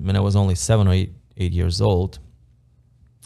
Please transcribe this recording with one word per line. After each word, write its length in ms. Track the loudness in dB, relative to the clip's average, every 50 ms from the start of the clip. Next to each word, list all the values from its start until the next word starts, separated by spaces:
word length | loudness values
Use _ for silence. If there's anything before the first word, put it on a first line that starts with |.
when 140 | -4 -2 0
I 20 | 0
was 160 | 0 2 2
only 200 | 2 2 0 0
seven 320 | -2 0 0 2 2 4
or 40 | 4 2
eight, 180 | 2 0 -4 -8 -16 _ _ -8
eight 160 | -6 -4 -4 -2
years 260 | -2 -2 -2 0 0
old, 400 | 0 0 0 0 -2 -4 -6 -12 -20 -20 _ _ _ _ _ _ _ _ _ _ _ _ _ _ _ _ _ _ -20